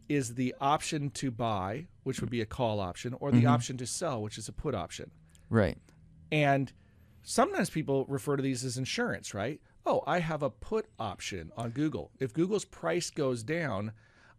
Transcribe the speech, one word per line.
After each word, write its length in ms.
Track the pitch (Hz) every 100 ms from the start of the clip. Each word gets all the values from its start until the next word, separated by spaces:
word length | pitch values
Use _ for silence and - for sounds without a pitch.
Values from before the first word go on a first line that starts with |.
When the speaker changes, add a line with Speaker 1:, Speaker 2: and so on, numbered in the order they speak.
| -
Speaker 1:
is 280 | 147 120 120
the 200 | 127 -
option 500 | 139 156 - 160 143
to 200 | - 135
buy, 560 | 113 117 104 95 120 180 -
which 180 | 135 127
would 80 | 117
be 120 | 120
a 40 | 107
call 340 | - 120 107
option, 340 | 90 87 123 127
or 120 | 143
the 80 | 120
Speaker 2:
Mm-hmm. 80 | 120
Speaker 1:
option 300 | 143 120 131
to 80 | 123
sell, 360 | - 170 120
which 160 | 107 -
is 100 | 107
a 60 |
put 200 | - 156 113
option. 360 | 82 - 76 - - - -
Speaker 2:
Right. 280 | 113 92 - - - - - -
Speaker 1:
And 400 | 151 143 139 131 - - - - -
sometimes 460 | - - 302 381 202
people 360 | 165 139 139 131
refer 300 | 139 147 139
to 80 |
these 200 | 135 123
as 140 | 131 120
insurance, 560 | 131 - 233 101 -
right? 260 | 101 110 - _ - 349
Oh, 180 | 247 -
I 140 | 175
have 240 | 160 156
a 60 | 143
put 380 | - - 220 - -
option 520 | 113 87 - 95 80 -
on 140 | 120
Google. 400 | 117 156 110 71 -
If 140 | 131
Google's 320 | 151 185 208 -
price 440 | - 170 175 -
goes 340 | - 135 123
down, 500 | 110 165 151 98 107 110 - _ -